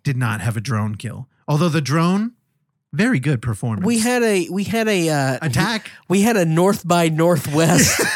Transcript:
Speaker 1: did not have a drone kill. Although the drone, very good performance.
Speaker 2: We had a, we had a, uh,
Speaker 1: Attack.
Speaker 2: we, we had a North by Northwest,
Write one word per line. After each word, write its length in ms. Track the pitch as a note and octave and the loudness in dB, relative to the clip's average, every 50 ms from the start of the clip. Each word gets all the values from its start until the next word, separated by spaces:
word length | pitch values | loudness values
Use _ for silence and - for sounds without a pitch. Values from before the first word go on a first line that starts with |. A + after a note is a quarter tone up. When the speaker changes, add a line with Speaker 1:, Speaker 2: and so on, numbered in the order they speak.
| - | -6
Speaker 1:
did 140 | C#3+ C3+ B2+ | -4 -2 -2
not 240 | C3 A2+ A2 G#2 | -2 -2 -2 -2
have 140 | F2 A#2+ G#2 A#2 | -4 -4 -4 -4
a 40 | |
drone 340 | G#2 - A2+ G#2+ G#2 G#2+ G#2+ | -4 -4 -4 -2 -2 -4 -6
kill. 320 | G#2 - A2 - G2 - - _ _ _ - | -8 -10 -10 -10 -12 -14 -16 _ _ _ -2
Although 220 | D3 D3+ F3 F3 | 0 0 0 0
the 120 | C#3+ E3 | 0 -2
drone, 520 | D3 A#2+ C#3 E3 E3 F3 F#3 G3+ G#3+ A#3 A#3 _ _ _ _ _ _ _ _ _ _ _ - | -2 0 0 0 2 2 2 0 -2 -4 -6 _ _ _ _ _ _ _ _ _ _ _ -4
very 260 | D3 G3+ B3 B3+ D#3 | -2 0 0 0 0
good 220 | A#2+ D3 D3 A2+ | 0 0 -2 -2
performance. 440 | - B2 A2 - - A#2+ A2 G2+ F#3 | -2 -4 -6 -4 -4 -4 -4 -2 -2
Speaker 2:
We 140 | G#3+ A#3+ A3+ | 0 0 0
had 240 | A3 A#3+ B3 B3 A#3+ | 0 0 0 2 2
a, 240 | A3+ G#3 F#3+ E3+ - | 2 2 0 0 -2
we 140 | E3+ G3 G3+ | -4 -4 -4
had 220 | E3+ F3+ A3+ A3+ A3 | -2 -2 -2 0 0
a, 220 | G#3+ F#3 E3+ D#3+ | 0 0 2 2
uh, 280 | D#3 C#3+ C#3 C3 C3 B2 | 2 2 0 0 -2 -2
Speaker 1:
Attack. 480 | - D#3 A#2 B2 F#3 G#3 A#3 G#3+ - - - - _ - | -2 -2 0 0 0 0 -2 -4 -6 -10 -20 -14 _ 0
Speaker 2:
we, 120 | F3 G3 | 2 2
we 20 | G3 | 4
had 140 | A#3 A#3 G#3 | 4 4 2
a 80 | F3 | 2
North 420 | E3 D#3+ E3 F3+ F#3+ G#3 G#3+ - E3 | 2 2 4 4 4 2 0 0 0
by 220 | F3 F3 E3+ E3 | 2 2 2 2
Northwest, 880 | D#3 D#3 E3 F3 F3 - - - C#3+ D3+ D#3+ D#3+ - - - - - - - - - | 2 2 2 4 2 2 0 -2 0 2 2 4 4 2 2 0 0 0 -2 -2 -2